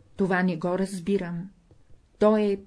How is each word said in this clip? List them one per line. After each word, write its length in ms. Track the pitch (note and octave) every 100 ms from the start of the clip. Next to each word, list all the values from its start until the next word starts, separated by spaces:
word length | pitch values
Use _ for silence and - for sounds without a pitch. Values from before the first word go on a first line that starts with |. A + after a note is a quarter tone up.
| _ -
това 260 | F#3+ F#3
не 140 | F#3 E3
го 220 | F3 F#3
разбирам. 720 | F#3+ G3 E3 G3 F3 E3+ F#3+ - _ - - - _ _
То 180 | G#3 G#3+
е 240 | G#3 G3